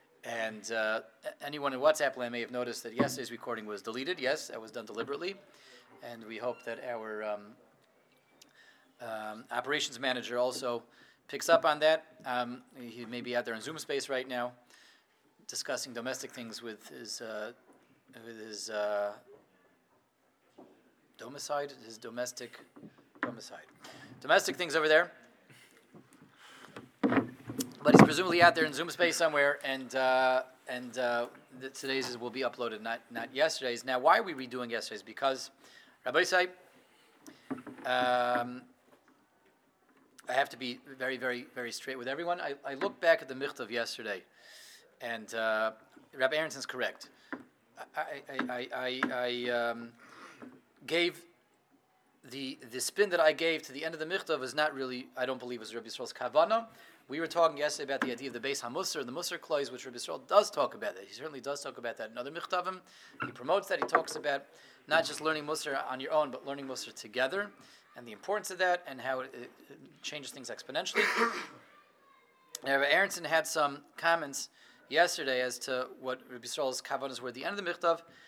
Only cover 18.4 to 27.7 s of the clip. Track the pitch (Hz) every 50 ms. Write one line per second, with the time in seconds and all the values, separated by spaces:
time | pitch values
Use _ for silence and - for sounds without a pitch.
18.4 | 107 113 107 101 - 113 110 104 104 104 104 101 104 104 104 117 - - - -
19.4 | _ _ _ _ _ _ _ _ _ _ _ _ _ _ _ _ _ _ _ _
20.4 | _ _ _ - - - - _ _ _ _ _ _ _ _ - 117 120 143 143
21.4 | - - 147 143 143 143 139 127 117 113 113 110 - 117 113 123 123 123 - -
22.4 | 123 117 - - - - - - - - - - - _ - - - 123 123 113
23.4 | - - - - - - - - - - - - - - - - - 135 160 196
24.4 | 190 - - - 180 160 139 165 151 156 156 160 180 170 - - - - _ _
25.4 | _ - - - - - - - _ _ - - - _ - - - - _ -
26.4 | - - - - - - - - - - _ _ - - - 139 - - - -
27.4 | - - - - - -